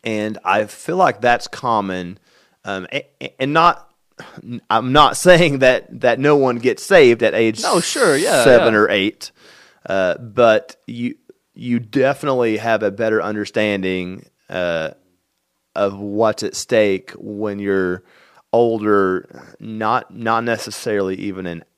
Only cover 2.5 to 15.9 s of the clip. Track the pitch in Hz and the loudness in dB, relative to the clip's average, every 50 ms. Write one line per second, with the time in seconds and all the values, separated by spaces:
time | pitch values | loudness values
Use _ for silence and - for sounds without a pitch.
2.5 | _ _ _ 98 98 95 90 - - 143 - _ _ _ 131 - _ - 131 139 | _ _ _ -10 -10 -10 -10 -10 -10 -12 -12 _ _ _ -16 -16 _ -6 -6 -2
3.5 | 147 160 165 175 - - - _ _ _ _ _ _ - - - - - - - | 2 2 2 2 2 0 -10 _ _ _ _ _ _ -20 -20 -20 -20 -20 -16 -14
4.5 | 120 110 _ _ 110 113 120 127 131 151 151 127 - - - 180 180 160 175 156 | -14 -14 _ _ 0 0 2 4 6 6 6 6 2 2 6 6 6 6 6 2
5.5 | 139 131 131 127 127 107 - - - - - 123 117 127 135 147 151 143 135 127 | 2 4 4 2 2 2 -4 -10 -12 -2 0 0 0 2 2 2 4 4 2 0
6.5 | 120 120 113 123 110 - - - 196 175 143 123 117 113 117 107 76 110 117 113 | -2 0 0 -2 -2 -2 -2 4 6 8 8 8 6 4 0 0 2 2 0 0
7.5 | 110 110 - - - 175 - - - 294 247 180 143 139 180 277 175 135 117 139 | 0 -2 -2 -2 0 0 -2 -2 -2 0 2 2 2 2 0 2 2 4 6 6
8.5 | 123 117 170 123 110 107 107 - 104 98 95 107 - _ - - _ _ _ - | 6 6 6 4 4 2 2 2 2 0 -2 -2 -4 _ -20 -20 _ _ _ -20
9.5 | - - - _ _ _ _ - 92 98 92 90 85 - 117 110 101 120 123 113 | -20 -20 -20 _ _ _ _ -4 -2 0 0 -2 -2 -4 -10 -8 2 4 6 6
10.5 | 110 107 - - - _ _ - 120 120 120 123 - _ _ - - _ _ _ | 6 4 0 -6 -20 _ _ -16 -10 -8 -8 -8 -8 _ _ -20 -20 _ _ _
11.5 | _ - 127 123 120 117 120 104 - 139 127 143 139 - - 143 131 127 120 113 | _ -14 -6 -4 -4 -4 -4 -4 0 0 2 2 0 -2 -4 -2 0 0 0 0
12.5 | 107 101 107 117 113 104 107 101 98 104 113 113 110 110 87 104 107 104 101 - | 0 -2 0 -2 -2 0 0 -4 -2 -2 -2 0 0 0 -2 -2 -4 -6 -8 -4
13.5 | - 113 107 107 101 98 92 92 92 92 90 90 92 - - _ _ _ _ _ | -2 -2 -2 0 -2 -2 -2 -4 -4 -4 -6 -8 -12 -16 -18 _ _ _ _ _
14.5 | 95 90 90 87 85 82 80 73 - _ _ _ _ _ _ _ _ _ _ _ | -6 -6 -4 -4 -4 -4 -6 -8 -10 _ _ _ _ _ _ _ _ _ _ _
15.5 | _ _ _ _ _ - 101 98 | _ _ _ _ _ -4 -4 -2